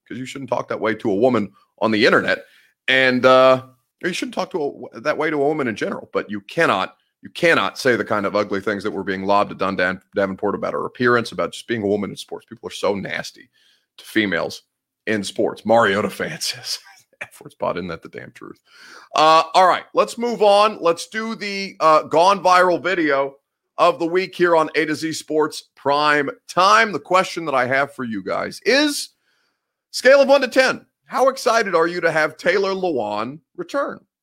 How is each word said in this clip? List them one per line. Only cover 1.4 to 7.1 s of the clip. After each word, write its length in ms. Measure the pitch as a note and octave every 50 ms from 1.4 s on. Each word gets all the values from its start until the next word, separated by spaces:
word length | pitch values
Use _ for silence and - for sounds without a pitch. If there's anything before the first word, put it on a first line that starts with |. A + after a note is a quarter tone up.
| G#2 - - _ _ _ _ -
on 120 | G#2 A2
the 140 | A2 G#2 A#2
internet. 400 | - F3+ A#2+ F#2 F#2 F#2+ - - _ _ _ _ _ _ _ _ -
And, 360 | C3 C3 C3 B2+ B2+ B2 A#2
uh, 440 | C3 C3 C3 C3 C3 C3 B2+ B2 - _ _ _ _ _ _
you 100 | - F3+
shouldn't 220 | E3+ - D4 B3+ G#3+
talk 160 | - F#3 -
to 380 | - E3+ C#3+ C#3+ - - A#2+ -
a, 80 | - A#2
that 160 | C3 D3+ C#3+
way 140 | B2+ D3+ E3
to 60 | D#3
a 100 | D3 C#3
woman 220 | D3 D#3 D3+ C3 A#2
in 80 | G#2
general, 340 | - D3+ G3 - - - -
but 160 | - F#2+ E2 F#2+
you 120 | G#2 G#2
cannot, 560 | - - - E3 E3 C#3 A2 F#2+ F#2 - - _ _ _